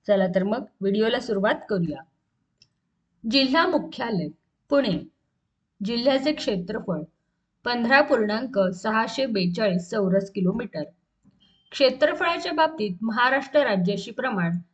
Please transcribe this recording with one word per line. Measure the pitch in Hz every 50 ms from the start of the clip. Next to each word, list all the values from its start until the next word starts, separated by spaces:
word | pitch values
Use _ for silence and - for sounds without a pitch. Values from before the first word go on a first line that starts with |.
| -
चला | - 208 196 190
तर | 180 180 190 185
मग | 202 220 262 302 - _ -
व्हिडिओला | 190 196 196 208 220 226 247 254
सुरुवात | 254 - 214 196 190 220 294 - - -
करूया. | 214 185 170 165 - 170 - _ _ _ _ _ _ _ _ _ _ _ _ _ _ _ _ _ _ _ _ _ _ _ - 226
जिल्हा | 220 269 269 254 262 330 339
मुख्यालय | 370 330 285 170 - - - 240 233 226 175 156 151 - _ _ _ _ _ _ -
पुणे. | 285 277 262 220 175 147 - - _ _ _ _ _ _ _ _ _ _ _ _ _ - 202
जिल्ह्याचे | 196 233 240 240 277 269 269 269 302 302
क्षेत्रफळ | 302 - 254 214 180 175 - 214 - - - 175 156 156 - _ _ _ _ _ _ _ _ _ _ -
पंधरा | 240 240 240 233 233 269 277
पूर्णांक | 294 285 294 233 214 208 208 226 262 240 - 202
सहाशे | 190 190 190 - - 220 214 220 226 - - - 269
बेचाळीस | 262 220 202 175 175 175 233 220 202 175 180 175 -
चौरस | 233 214 196 185 180 196 196 -
किलोमीटर. | - 202 185 175 202 233 240 202 - 156 147 - _ _ _ _ _ _ _ _ _ _ _ _ _ _ _ -
क्षेत्रफळाच्या | - - 277 262 262 - 302 311 - - 370 339 339 339 349 349 330
बाबतीत | 302 320 320 320 - 214 208 180 175 220
महाराष्ट्र | 226 214 240 247 247 269 269 262 - - 294
राज्याशी | 277 240 208 190 175 190 202 - - 240
प्रमाण | 233 - 254 254 220 190 170 170 170 175 - _